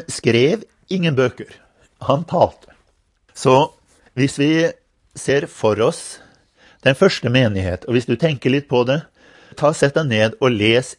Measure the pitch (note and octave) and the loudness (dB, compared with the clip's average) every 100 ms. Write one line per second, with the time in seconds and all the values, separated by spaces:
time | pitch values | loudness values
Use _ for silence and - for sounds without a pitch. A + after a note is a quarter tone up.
0 | E3 - B2+ A#2 C3+ F3+ - _ _ F#3+ | -4 -4 0 2 2 0 -6 _ _ -4
1 | E3+ C3 B2 - G#2+ - _ _ _ _ | -2 0 -2 -2 -16 -20 _ _ _ _
2 | - C#3 E3+ F3+ G#2 - _ _ _ _ | -2 -2 0 0 0 0 _ _ _ _
3 | _ _ _ - C#3 C3 D#3 - _ _ | _ _ _ -6 2 2 2 -4 _ _
4 | _ - C#3 - C#3+ D#3+ E3 - _ _ | _ -4 -4 0 0 0 -2 -4 _ _
5 | _ - - C#3+ D#3+ - A2+ G#2 A#2+ F3 | _ -12 -2 -2 -2 -2 -2 0 0 -2
6 | - - - _ _ _ _ _ C3 C3+ | -12 -20 -20 _ _ _ _ _ 0 2
7 | F#3+ - B2 B2 A#2+ F#2+ F#2 F2+ - B2 | 2 2 0 2 2 0 -4 -6 -2 -4
8 | A#2+ A#2 E3 B2 B2+ C#3 C#3+ B2 A#2+ D3 | -2 -2 -2 -2 -2 -2 0 -2 0 -2
9 | - _ _ _ - - D3 E3 C#3+ D#3+ | -4 _ _ _ -20 -2 -2 2 0 0
10 | D3+ A2 A2 A2 B2+ A2+ G#2+ A#2 - | 0 2 0 2 0 2 2 2 0